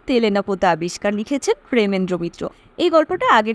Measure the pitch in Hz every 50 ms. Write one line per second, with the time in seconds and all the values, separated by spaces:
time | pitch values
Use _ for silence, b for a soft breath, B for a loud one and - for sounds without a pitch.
0 | _ - 269 233 233 214 202 202 196 - 196 180 196 180 170 160 170 175 - -
1 | - 202 208 208 220 - 285 269 - - 466 - _ - 269 240 208 202 196 190
2 | 185 180 180 170 170 170 - - 170 - b b b b _ - 339 349 320 320
3 | 311 - - - 508 508 262 226 214 220 226